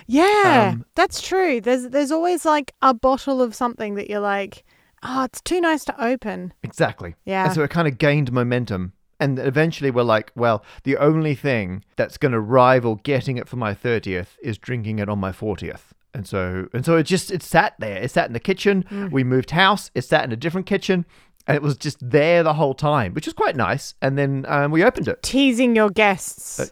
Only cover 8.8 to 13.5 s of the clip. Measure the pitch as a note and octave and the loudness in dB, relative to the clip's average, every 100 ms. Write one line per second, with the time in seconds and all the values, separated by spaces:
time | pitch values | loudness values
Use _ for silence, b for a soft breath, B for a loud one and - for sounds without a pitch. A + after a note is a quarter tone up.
8.8 | F2+ - _ - C#3 C3 C3 D3+ E3 - | -6 -10 _ -4 -2 0 0 2 0 0
9.8 | C#3 A#2+ A#2+ A2 - A#2+ A#2+ G#2+ b b | -2 0 2 2 0 -2 0 0 b b
10.8 | C3+ - D3 D#3+ D#3 C3+ C#3+ A#2 F2+ F#2 | -2 2 2 2 0 -2 -2 -2 -2 -8
11.8 | - - A2+ - C#3 A#2 G#2+ B2+ B2+ C3 | -8 -6 -4 -2 -2 0 2 6 6 6
12.8 | A#2 G#2+ C#3 C3 C3+ A#2+ - | 2 -4 -2 -2 -2 -6 -8